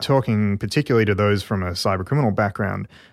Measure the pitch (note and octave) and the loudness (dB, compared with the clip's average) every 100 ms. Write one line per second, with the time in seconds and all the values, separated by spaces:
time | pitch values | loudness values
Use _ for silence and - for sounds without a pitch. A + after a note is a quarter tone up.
0 | - C#3 B2 G#2+ G#2 G2 G#2 - D3 A#2+ | 0 2 2 2 2 0 -2 -2 2 2
1 | G#2+ G2 G#2 G2+ - G2+ F2+ E2+ G#2+ F#2+ | 2 2 2 2 0 -4 -4 -4 -2 -2
2 | F2+ C#3+ B2+ F#2+ G2+ - G2+ G2 G2+ - | -2 0 0 0 -2 -2 -4 -4 -8 -14
3 | - | -20